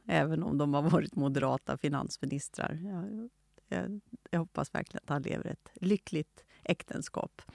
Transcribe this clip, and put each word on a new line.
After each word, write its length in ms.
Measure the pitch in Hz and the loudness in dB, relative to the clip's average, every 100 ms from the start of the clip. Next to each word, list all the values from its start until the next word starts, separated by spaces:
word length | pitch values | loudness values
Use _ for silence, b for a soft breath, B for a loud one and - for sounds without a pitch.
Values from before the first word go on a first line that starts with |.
| 220 | 0
även 360 | 165 147 160 | 2 4 2
om 140 | 170 143 | 2 2
de 160 | 147 | 4
har 80 | 143 | 4
varit 340 | 156 165 147 - | 6 6 4 2
moderata 640 | 139 135 135 131 - 135 | 2 2 2 0 0 -2
finansministrar. 1000 | 147 139 - - 135 139 - - - 156 | 0 0 -2 -4 -4 -2 -4 -4 -4 -2
Jag, 460 | 196 180 196 214 233 _ _ _ - 180 | -4 -4 -6 -6 -10 _ _ _ -6 -4
jag, 200 | 185 208 - - - | -2 -6 -10 -18 -2
jag 80 | 170 | -2
hoppas 360 | 165 - - - | 0 -2 -2 -4
verkligen 260 | - - | -6 -6
att 60 | - | -4
han 120 | 143 | -2
lever 260 | - - - | -2 -4 -4
ett 180 | - - - | -8 -12 -4
lyckligt 600 | 180 208 - 156 - - - b | 0 0 0 -4 -4 -10 -20 b
äktenskap. 800 | b 170 - - - - - - - | b -2 -4 -8 -6 -6 -6 -8 -20